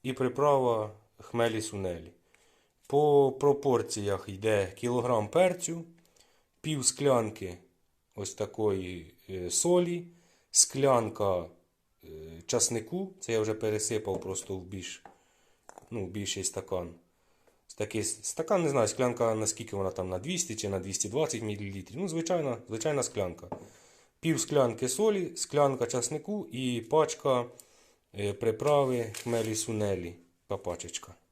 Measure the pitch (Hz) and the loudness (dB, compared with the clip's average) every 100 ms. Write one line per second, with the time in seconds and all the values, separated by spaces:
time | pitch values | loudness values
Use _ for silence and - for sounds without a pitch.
0 | 131 127 127 123 147 139 127 113 107 101 | -6 0 0 4 4 6 4 2 -2 -8
1 | _ _ - 117 117 110 104 101 95 85 | _ _ -6 2 2 2 -4 -4 -4 -6
2 | 82 _ _ _ _ _ _ _ _ 143 | -12 _ _ _ _ _ _ _ _ 4
3 | 147 143 135 131 143 143 143 117 - 107 | 6 8 6 4 4 4 4 2 2 -2
4 | 101 95 - 95 110 104 95 98 120 123 | -2 -2 -4 -2 2 2 2 -2 -2 0
5 | 123 117 104 165 185 180 - 170 165 - | 2 0 2 2 2 2 -6 -8 -10 -20
6 | _ _ _ _ _ _ 151 151 123 - | _ _ _ _ _ _ -6 0 -2 2
7 | 143 123 110 107 92 90 _ _ _ _ | 4 6 4 -4 -10 -10 _ _ _ _
8 | _ - 98 - 104 - 107 98 90 90 | _ -10 -10 -4 -6 0 2 2 -4 -10
9 | 78 _ - 92 87 - 170 180 175 175 | -14 _ -10 -8 -2 0 4 4 2 -2
10 | 175 - _ _ _ - - 135 139 123 | -8 -20 _ _ _ 4 4 4 6 6
11 | 110 - 101 90 82 - _ _ _ _ | 2 0 2 2 -2 -16 _ _ _ _
12 | 80 78 80 82 - 120 - 117 110 180 | -18 -16 -14 -16 -2 0 2 0 -4 -6
13 | 190 185 - 113 107 107 110 107 - 110 | -6 -10 -2 0 0 0 -2 -2 -2 -2
14 | - 92 95 92 - 95 90 95 87 - | -2 -4 -4 -8 -6 -8 -8 -10 -10 -14
15 | - _ _ _ _ _ - - - 117 | -18 _ _ _ _ _ -20 -20 -10 -8
16 | 92 101 98 - 92 - - 92 87 85 | -6 -6 -6 -4 -4 -6 -4 -6 -6 -14
17 | _ _ _ _ _ _ _ - 208 220 | _ _ _ _ _ _ _ -8 -4 -2
18 | - - - - 165 196 160 139 107 - | -4 -6 -8 -6 0 2 4 4 2 2
19 | 123 120 117 110 110 - 107 98 95 92 | 0 2 0 2 -2 -4 -6 -2 -2 -2
20 | 92 92 127 180 - 110 104 98 95 95 | -4 -4 -4 -4 -4 -4 -2 -4 -4 -4
21 | 104 123 156 110 107 101 101 95 90 117 | -2 0 -2 -2 -4 -4 -6 -8 -10 -8
22 | 190 165 165 175 143 113 - 110 156 143 | -4 -4 0 0 0 -4 -6 -4 -2 0
23 | 120 104 92 82 85 - - - - _ | -2 -2 -4 -4 -12 -12 -14 -20 -20 _
24 | _ _ 165 147 - 147 123 113 127 - | _ _ 0 0 2 2 2 2 -4 2
25 | 220 202 175 - - 147 143 127 120 127 | 2 2 -2 -6 -2 4 4 4 0 0
26 | 120 151 170 208 - 123 127 120 110 156 | -2 -6 -6 -6 -6 -4 -2 -2 2 2
27 | 151 - 143 127 120 - - _ _ _ | 2 0 2 2 0 -10 -20 _ _ _
28 | _ 98 101 98 113 107 139 147 135 123 | _ -4 -4 0 0 2 4 4 4 0
29 | 113 104 120 117 110 107 - 110 104 92 | -2 -6 -2 0 0 -2 -2 0 0 0
30 | 85 85 _ _ _ 98 92 85 87 - | -4 -12 _ _ _ -6 -4 -6 -8 -12
31 | - - _ | -14 -20 _